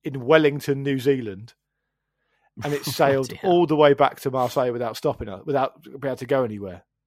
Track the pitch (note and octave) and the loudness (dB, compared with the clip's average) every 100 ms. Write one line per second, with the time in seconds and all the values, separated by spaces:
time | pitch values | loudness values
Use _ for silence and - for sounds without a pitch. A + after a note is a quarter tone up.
0 | D#3+ C3+ A#2+ D#3+ D3+ C#3+ - C#3 C#3 C3+ | -10 -8 4 4 4 0 -4 -4 -2 -2
1 | B2+ C3+ A2+ G2 A#2 _ _ _ _ _ | 0 0 -2 -12 -16 _ _ _ _ _
2 | _ _ _ _ _ - D3+ C#3+ D3 C3 | _ _ _ _ _ -10 -6 -6 -6 0
3 | C#3+ C3+ B2+ - F#3+ F3 E3 D3+ D3 C#3 | 2 2 -2 -4 2 4 4 6 6 6
4 | C3+ - C#3 C3 B2 - B2+ A#2+ A#2+ A2 | 2 0 -6 -2 -2 0 -2 -2 -6 -6
5 | D3+ B2 A2 F#2+ G#2 C#3 C3+ - - C#3 | -6 -6 -10 -12 -4 -2 -2 -6 -20 -12
6 | C3 B2 B2+ C3+ B2 G#2 G2 E2+ _ _ | -8 -8 -2 -2 -2 -6 -12 -14 _ _